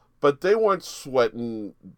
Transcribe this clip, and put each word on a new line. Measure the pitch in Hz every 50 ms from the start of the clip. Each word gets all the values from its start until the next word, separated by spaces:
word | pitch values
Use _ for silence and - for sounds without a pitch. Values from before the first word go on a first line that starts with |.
| _ _ _ _
But | - 143 139 135 -
they | 185 208
weren't | 226 220 208 196 180 -
sweating | - - - - 143 127 147 160 147 - 117 120 117 113 110 107 98 - _ - 92 -